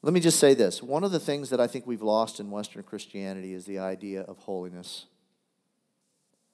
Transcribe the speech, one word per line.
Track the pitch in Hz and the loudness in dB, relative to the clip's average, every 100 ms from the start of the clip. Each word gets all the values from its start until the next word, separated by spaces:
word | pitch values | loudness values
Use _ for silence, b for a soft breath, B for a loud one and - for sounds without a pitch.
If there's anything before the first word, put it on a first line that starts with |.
| 143 | 4
Let | |
me | 180 | 4
just | 165 160 | 6 8
say | 143 | 8
this. | 135 101 90 | 8 6 2
One | 120 143 196 | -4 -2 0
of | |
the | 175 | -2
things | 143 147 135 | -2 -4 -2
that | 127 | 0
I | 120 | 0
think | 131 123 | 0 -8
we've | 117 | -4
lost | 107 107 113 - | 0 2 2 -4
in | 104 | -10
Western | 101 104 - | -8 -8 -12
Christianity | 98 104 - 101 98 95 95 | -12 -12 -12 -10 -8 -8 -10
is | 92 92 | -10 -8
the | 98 | -6
idea | 95 95 101 95 | -6 -6 -8 -8
of | 95 95 | -10 -14
holiness. | - 95 90 90 87 - - _ _ _ _ _ _ _ _ _ _ _ _ _ _ | -10 -8 -8 -12 -14 -16 -18 _ _ _ _ _ _ _ _ _ _ _ _ _ _